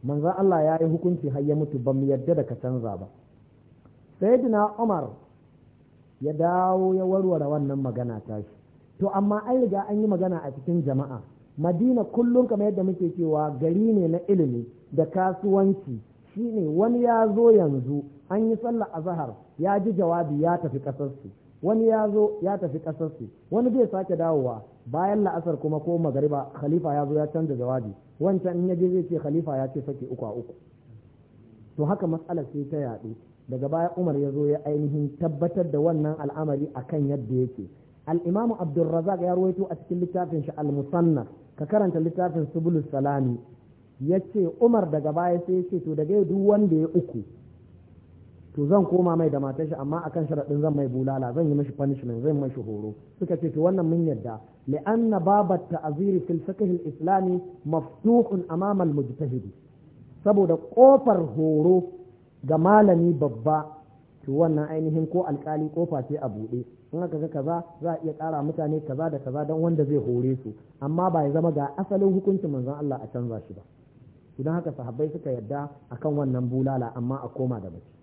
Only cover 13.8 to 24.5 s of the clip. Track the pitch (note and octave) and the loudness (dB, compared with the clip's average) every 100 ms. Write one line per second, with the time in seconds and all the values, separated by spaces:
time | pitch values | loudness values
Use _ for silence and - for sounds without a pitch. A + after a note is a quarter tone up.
13.8 | A3+ G#3+ E3+ E3+ F3 G3 D3 A#2+ A#2 - | 4 4 2 0 2 2 2 0 -6 -14
14.8 | - C#3+ D#3+ F#3+ F#3 F3+ G3+ G3 G3 G3 | -6 0 0 2 0 0 2 4 4 2
15.8 | C#3+ A#2 - - - G3 A#3 A3 D#3+ D#3 | -4 -10 -12 -20 -16 -8 -4 -2 0 2
16.8 | A3 A#3+ A#3+ A3+ A3+ G3+ A#3 A3 E3 C#3 | 2 2 2 4 4 6 8 8 6 0
17.8 | B2+ C#3+ C#3+ - - G3 A3 A3+ A#3 A#3 | -2 -4 -6 -16 -6 -2 0 0 -2 -4
18.8 | G3+ E3 E3 E3+ C3+ G#2 - - E3+ G3+ | -4 -6 -6 -4 -6 -8 -18 -4 0 2
19.8 | G3 F#3 F3 E3+ D#3+ D3 E3 F3 D#3+ C3+ | 0 0 2 2 0 0 2 0 -2 -6
20.8 | C#3 C3+ C#3+ B2 F#2 - - - D#3+ A3 | -6 -6 -8 -8 -18 -20 -20 -6 0 2
21.8 | A3+ A3 G#3+ G#3 G#3 - F3 G3+ E3+ D3+ | 4 4 2 2 2 0 -4 -2 -4 -6
22.8 | E3 C#3 E3 D#3+ G#2+ - - G3+ B3 B3 | -8 -6 -8 -8 -16 -16 -4 0 2 2
23.8 | A#3 F#3+ F#3 E3+ E3 D#3 B2+ | 2 0 0 2 2 2 0